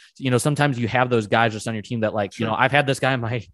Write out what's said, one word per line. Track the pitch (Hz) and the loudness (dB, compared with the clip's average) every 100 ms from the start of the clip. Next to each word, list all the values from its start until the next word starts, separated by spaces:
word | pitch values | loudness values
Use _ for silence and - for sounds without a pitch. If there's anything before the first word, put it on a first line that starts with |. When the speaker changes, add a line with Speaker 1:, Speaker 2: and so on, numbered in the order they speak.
| - - | -20 -6
Speaker 1:
You | 131 | 0
know, | 123 | 2
sometimes | 151 143 147 120 | 2 2 0 0
you | 117 | 0
have | 123 127 | 2 2
those | 120 104 | 2 2
guys | 113 113 | 2 2
just | 107 120 | 0 -8
on | |
your | 110 | -8
team | - 120 | -6 -4
that, | 107 | -2
like, | 107 98 - | -2 -4 -4
you | |
Speaker 2:
Sure. | 110 | -4
Speaker 1:
know, | 110 | 2
I've | 131 | 2
had | 143 139 | 2 0
this | 131 | 0
guy | 131 | 0
on | 131 | 0
my | 113 120 - | -2 -6 -8